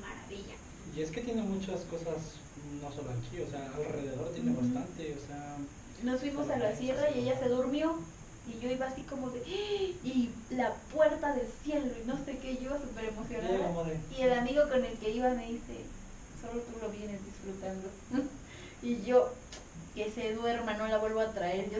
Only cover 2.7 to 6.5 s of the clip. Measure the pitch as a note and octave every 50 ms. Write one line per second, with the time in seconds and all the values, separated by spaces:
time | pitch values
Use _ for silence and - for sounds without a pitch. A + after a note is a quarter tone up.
2.7 | C#3+ C#3+ - C#3+ B2+ D3+ C#3+ B2+ A#2+ A#2 - - F3 F3 D3+ - C#3+ C#3 C3+ C3
3.7 | C3+ D3+ D3+ C#3+ - C#3+ C#3 C3+ B2+ B2 - - - - A#2 A#2+ A#2+ B2+ B2 B2
4.7 | B2+ B2+ C3+ - - E3 D#3+ D3+ D3 C#3 - - C#3+ C#3+ C#3+ D3 C#3+ C#3+ C#3+ C#3+
5.7 | - - - - - - A#3 B3 B3+ B3+ - C#4+ C#4 D4 D4 D#4